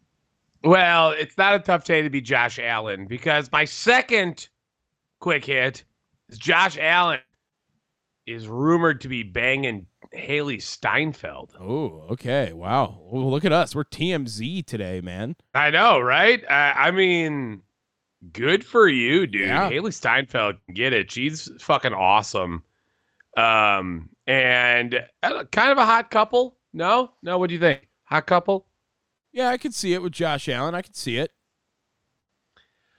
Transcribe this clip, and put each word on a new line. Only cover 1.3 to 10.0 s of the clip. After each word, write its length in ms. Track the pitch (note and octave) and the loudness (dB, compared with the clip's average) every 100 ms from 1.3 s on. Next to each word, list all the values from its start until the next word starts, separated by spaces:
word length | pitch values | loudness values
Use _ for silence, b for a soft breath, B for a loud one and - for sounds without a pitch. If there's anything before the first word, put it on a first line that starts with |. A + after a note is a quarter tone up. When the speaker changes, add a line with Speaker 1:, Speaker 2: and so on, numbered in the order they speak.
| - | 0
Speaker 1:
not 180 | G3 G3+ | 2 2
a 40 | |
tough 260 | - F3 - | 2 0 2
day 160 | E3 | 0
to 80 | D3+ | 0
be 100 | C3+ | -4
Josh 400 | A#2 C3 A#2+ A#2+ | 0 0 0 -2
Allen, 460 | A#2 A2+ A2 G2 G2 | -4 -4 -4 -8 -8
because 420 | B2 E3 D3+ C3 | -6 -2 0 0
my 120 | D3+ | -2
second 840 | D3+ - A3 B3 - A3+ F3+ D#3+ - _ _ _ _ _ _ _ | -2 -2 2 2 2 0 0 -6 -16 _ _ _ _ _ _ _
quick 260 | F3+ D3+ C3+ | -2 -2 0
hit 380 | C3+ C3 B2+ - _ _ _ _ | 0 0 -2 -16 _ _ _ _
is 100 | A2 | -8
Josh 400 | - E3+ F#3 D3+ | 0 2 2 0
Allen 420 | D#3+ F3 F3 C#3 C3 _ _ _ _ _ _ _ _ _ - | 2 2 2 -2 -8 _ _ _ _ _ _ _ _ _ -14
is 220 | A#2 G#2+ | -14 -10
rumored 520 | A#2+ D3 E3+ E3 C3 | -2 0 2 2 0
to 60 | C3+ | -6
be 160 | B2+ | -8
banging 600 | G#2+ A#2 B2 C3+ C3+ G#2 F2+ _ | -6 -2 0 0 -2 -6 -12 _